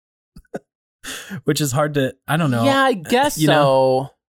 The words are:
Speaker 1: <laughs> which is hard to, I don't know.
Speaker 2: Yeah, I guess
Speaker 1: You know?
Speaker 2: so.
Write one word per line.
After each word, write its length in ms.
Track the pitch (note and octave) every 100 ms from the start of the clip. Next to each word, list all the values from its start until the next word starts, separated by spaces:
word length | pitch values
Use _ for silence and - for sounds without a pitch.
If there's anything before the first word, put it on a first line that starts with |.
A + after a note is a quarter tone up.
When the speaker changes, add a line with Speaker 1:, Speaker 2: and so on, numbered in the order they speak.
| _ _ _ - _
Speaker 1:
<laughs> 920 | - _ _ _ _ - - - F#3
which 160 | - D3+
is 120 | D3
hard 220 | C3 D3+
to, 220 | C#3+ C3 - -
I 100 | D3+
don't 140 | D#3+
know. 140 | A#2+
Speaker 2:
Yeah, 180 | F3+ C4+
I 120 | C4+
guess 420 | A3 D3+ A#3+ C#4+ -
Speaker 1:
You 100 | D#3
know? 640 | D#3 C#3 C3+ C3 C3 C3+
Speaker 2:
so. 20 | _ _